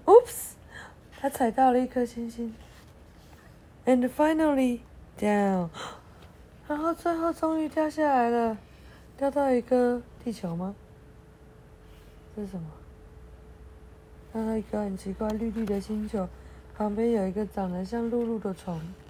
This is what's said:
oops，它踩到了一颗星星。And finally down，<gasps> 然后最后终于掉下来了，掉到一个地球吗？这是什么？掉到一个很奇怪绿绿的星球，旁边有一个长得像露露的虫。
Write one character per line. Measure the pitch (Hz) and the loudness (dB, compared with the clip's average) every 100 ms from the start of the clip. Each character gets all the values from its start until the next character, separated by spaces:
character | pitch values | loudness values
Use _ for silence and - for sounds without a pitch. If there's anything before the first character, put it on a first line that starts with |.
oops， | - 440 494 - - - - - - - - - | 10 10 8 -8 -12 -16 -20 -18 -18 -20 -20 -6
它 | 277 | -4
踩 | - 233 | 0 0
到 | 240 262 | 4 4
了 | 247 | 4
一 | 254 | 2
颗 | 254 | -2
星 | 240 233 233 | -2 -4 -10
星。 | 233 226 220 - - - - - - - - - - - - | -8 -10 -10 -20 -20 -20 -20 -20 -20 -20 -20 -20 -20 -20 -4
And | - 254 247 | 2 4 2
finally | 269 302 320 311 269 254 240 - - - - | 2 2 4 4 4 2 0 -8 -20 -18 -4
down， | 208 208 196 185 170 - - - - - | 0 2 2 2 -2 -6 -12 -14 -20 -20
<gasps> | - - - - - | -20 -20 -20 -14 -8
然 | 294 | -2
后 | 330 | -2
最 | 330 339 | -2 -2
后 | 330 330 | 0 -2
终 | 320 320 320 | 0 0 0
于 | 311 | -2
掉 | 320 311 | 0 0
下 | 311 294 | 2 2
来 | 262 233 | 4 4
了， | 240 226 214 - - - - - - | 2 0 -2 -12 -20 -20 -20 -16 -4
掉 | 277 | -2
到 | 285 277 | 2 2
一 | 247 | 2
个 | 240 247 247 240 - - | 2 2 4 0 -6 -12
地 | 240 | -10
球 | 202 175 | -6 -6
吗？ | 165 190 202 - - - - - - - - - - - - - - - | -4 -6 -10 -18 -20 -20 -20 -20 -20 -20 -20 -20 -20 -20 -20 -20 -20 -16
这 | 214 | -10
是 | 196 | -10
什 | 185 | -10
么？ | 160 143 - - - - - - - - - - - - - - - | -12 -14 -20 -20 -20 -20 -20 -20 -20 -20 -20 -20 -20 -20 -20 -20 -10
掉 | 226 | -4
到 | 220 | -2
一 | 220 | -2
个 | 202 208 | -2 -4
很 | 202 190 | -4 -6
奇 | 196 | -8
怪 | 190 214 | -4 -2
绿 | 214 226 | -2 -4
绿 | 214 | -4
的 | 208 202 | -2 -2
星 | 190 214 214 | -4 -6 -4
球， | 208 180 - - - - - | -4 -4 -8 -20 -20 -12 -4
旁 | 214 | -2
边 | 208 233 | 0 2
有 | 226 190 | 2 0
一 | |
个 | 196 | -2
长 | 208 208 185 | -4 -4 -4
得 | 180 | -4
像 | 190 233 233 | -4 -4 -2
露 | 240 | -2
露 | 233 220 | -2 -2
的 | 202 | -4
虫。 | 185 - 165 165 190 | -6 -8 -8 -10 -14